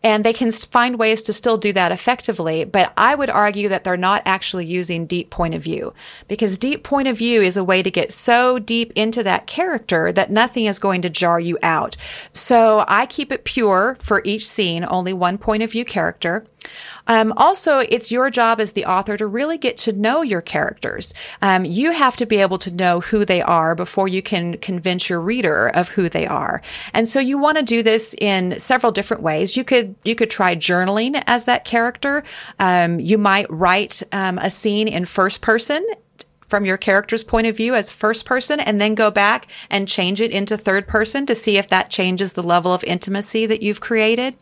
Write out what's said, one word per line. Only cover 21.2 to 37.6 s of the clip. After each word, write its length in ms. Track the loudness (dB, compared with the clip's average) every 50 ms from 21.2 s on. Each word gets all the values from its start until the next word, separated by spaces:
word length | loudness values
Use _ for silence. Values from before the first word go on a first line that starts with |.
| -16 -16 -8 -2
Um, 220 | 2 2 4 2 2
you 280 | 0 0 0 0 0 2
have 240 | 2 2 2 2
to 80 | 0 0
be 120 | 0 4
able 200 | 2 4 2 0 -4
to 120 | -6 -8
know 280 | -4 0 2 2 2 0
who 240 | 0 0 0 0 2
they 180 | 2 2 2
are 340 | 2 2 2 2 2 2 0
before 320 | -2 -4 -4 -2 -2 0
you 140 | 0 0 -4
can 360 | -4 -2 -4 -2 -2 -4 -6
convince 520 | -8 -6 -6 -6 -4 -2 -2 -2 -2 -2 -4
your 120 | -4 -2
reader 460 | -2 -2 -2 0 0 2 2 2 2 2
of 200 | 2 0 -2 0
who 200 | 0 0 -2 0
they 180 | 0 -2 -2
are. 340 | -2 -2 -4 -2 -4 -6 -6 -8 -12 -14 -14 -14 -4 0
And 140 | 0 0
so 120 | 2 2 0
you 180 | 0 0 0
want 200 | 2 2 2 2
to 60 | 2 0
do 180 | 2 0 2
this 320 | 2 2 2 2 0 -4 -6 -2
in 400 | 0 0 0 0 0 -2 -4 -6
several 320 | 0 0 0 2 2 2
different 320 | 0 0 -4 -4 -6 -4 -2
ways. 320 | -2 0 0 -2 -2 -2
You 80 | -4 -2
could, 320 | 2 2 2 2 0 -10 _ _
you 120 | -4 0
could 140 | 0 0 -2
try 240 | 0 0 2 2 2
journaling 680 | 0 0 0 0 2 2 2 0 0 0 -2 -2 -4 0
as 200 | 0 0 0 2
that 180 | 0 0 0 0
character. 600 | 0 0 2 0 0 -2 -2 -4 -2 -2 -2 -4 -6 -18 -18 -18 -18 -4 _
Um, 400 | 2 4 4 4 4 2 0 -2
you 180 | 2 2 2
might 320 | 4 6 4 4 4 2 -2
write, 540 | -2 2 4 4 4 4 2 -2 -6 -10 -10 _
um, 260 | -4 -4 -2 -2 -4
a 120 | -2 -4 -4
scene 380 | -4 -2 -2 -2 0 0 -2 -2
in 160 | -2 -4 -6
first 360 | -4 0 0 0 0 0 -2
person 420 | 0 2 2 2 2 -2 -2 -2 -2 -4 -6 -8 _ _ _ _ -20 _ _ _ _
from 180 | _ -2 0 2
your 120 | 0 -2
character's 460 | 0 2 2 2 2 2 0 -4 -4 -2
point 240 | 0 0 2 2
of 80 | 0 0
view 180 | 0